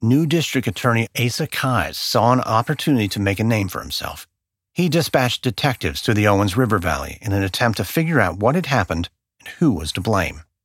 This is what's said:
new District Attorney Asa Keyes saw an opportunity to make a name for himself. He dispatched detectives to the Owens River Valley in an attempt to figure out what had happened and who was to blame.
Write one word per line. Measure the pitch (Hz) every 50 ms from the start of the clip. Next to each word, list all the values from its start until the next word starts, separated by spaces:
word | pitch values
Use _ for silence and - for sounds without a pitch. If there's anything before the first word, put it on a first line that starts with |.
new | - 113 127 147 165
District | 151 160 170 147 - - 135 - 117
Attorney | 107 - - 127 117 113 113 - _ -
Asa | 120 120 - - 160 139
Keyes | - - - 131 127 110 78 76 80
saw | - - - - 117 107 117 127
an | 127
opportunity | 120 - 110 110 117 - 151 - - 170 147 120 104 98
to | - 104
make | 101 98 98 95
a | 110
name | 113 117 107 101 90
for | - -
himself. | - 76 - - - - - - - _ _ _ _ _ _ _ _ _ _
He | - 180 175
dispatched | 139 170 151 - - 147 127 120 - -
detectives | - 127 - - - 143 117 - - 85 71 -
to | - - 113
the | 104 104 104
Owens | 101 98 104 101 90 120
River | 131 110 110 98
Valley | 85 85 76 71 73 73 67 -
in | - 107
an | 98 101 95
attempt | 95 - - 127 117 101 -
to | 104
figure | - - 165 165 160 170 131
out | 104 90 87 98
what | 101 120 147
had | 185 170
happened | - 139 123 95 - 85 82 85 - _ _ _ _ _ _
and | _ -
who | - - 175 151
was | 107 78 78 76 -
to | -
blame. | 87 110 107 95 85 - - 71 - _ _ _